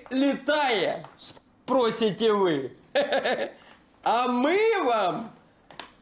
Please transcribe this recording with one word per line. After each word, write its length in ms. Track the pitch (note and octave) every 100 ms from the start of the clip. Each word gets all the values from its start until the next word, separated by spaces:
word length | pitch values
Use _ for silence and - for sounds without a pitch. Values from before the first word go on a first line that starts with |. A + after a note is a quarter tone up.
| -
літає? 920 | C4 C#4 C4+ - D4+ C#4 G#3+ D3 - - -
Спросите 1120 | - - - _ - C4+ A3+ A3+ A3 F#3 A3+
ви. 380 | G#3 F#3+ D3 B2+ - -
<laughs> 560 | C#4 C#4+ C4 B3+ A#3+ - - - - _ _
А 240 | - A3+ B3
ми 300 | B3 C#4 F#4+ A4 G4+
вам 400 | C#4+ A3 F#3 E3 A3+ - _ _ - - - _